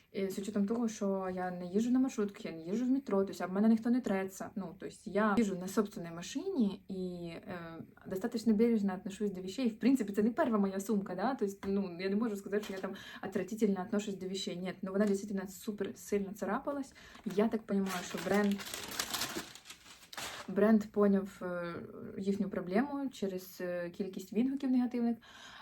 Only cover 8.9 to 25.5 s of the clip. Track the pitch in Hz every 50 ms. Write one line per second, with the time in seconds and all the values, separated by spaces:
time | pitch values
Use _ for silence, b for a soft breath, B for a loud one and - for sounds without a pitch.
8.9 | 185 190 - 202 196 - 208 202 180 180 185 185 - 262 262 226 220 - - 247
9.9 | 277 247 208 196 202 220 208 240 233 - 320 254 220 208 196 196 190 196 196 -
10.9 | 220 196 190 - 185 180 196 175 175 - 208 196 196 - - 196 196 196 190 180
11.9 | 170 170 190 196 202 214 247 226 202 196 - 180 196 214 208 - 190 185 190 190
12.9 | 196 B B B B B - 196 - 196 185 - 214 214 226 202 196 185 180 -
13.9 | 208 208 208 208 196 175 185 185 196 190 - 208 175 175 185 180 175 - - 185
14.9 | 190 196 214 202 196 196 220 202 202 190 185 190 - - - 226 202 - 196 -
15.9 | - - - - 208 202 196 190 - - 196 180 208 269 - 302 285 285 269 -
16.9 | B B B B B B B 202 180 202 220 226 - 214 - - 202 196 196 190
17.9 | 185 180 180 - - 175 170 185 196 208 208 202 202 202 - - - - - -
18.9 | - - - - - - - - - - - - - - - - - - - -
19.9 | - - - - - - - - - - - - 180 196 208 220 220 208 208 -
20.9 | - 208 202 202 196 196 196 - - - 185 180 175 175 175 170 170 - - -
21.9 | - - - - - - 190 202 196 - 190 190 - 185 170 175 185 214 269 294
22.9 | 285 277 277 254 - - 208 196 185 185 185 - - - 180 180 175 175 175 175
23.9 | 175 - 202 185 185 190 185 - - 208 247 269 277 269 285 262 254 247 247 240
24.9 | - 240 233 233 233 B B B B B B B